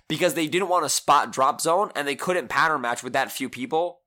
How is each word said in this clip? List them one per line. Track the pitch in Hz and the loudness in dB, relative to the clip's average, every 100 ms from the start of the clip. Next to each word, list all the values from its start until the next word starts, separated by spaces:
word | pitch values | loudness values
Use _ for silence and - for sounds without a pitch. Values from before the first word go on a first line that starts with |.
| - | -8
because | 156 175 | 0 0
they | 151 156 | 0 0
didn't | 170 185 | 0 2
want | 180 139 | 2 2
to | |
spot | - - 143 113 | 0 4 4 4
drop | 117 135 120 | 2 2 2
zone | 160 175 208 | 0 2 0
and | - 143 | -2 -4
they | 139 | -4
couldn't | 185 180 120 | -2 -2 0
pattern | 139 160 151 | 2 2 2
match | 120 120 | -2 -4
with | 123 | -4
that | 135 113 | -2 -2
few | - 131 | -4 -8
people. | 120 123 160 175 - | -8 -4 -2 -2 -6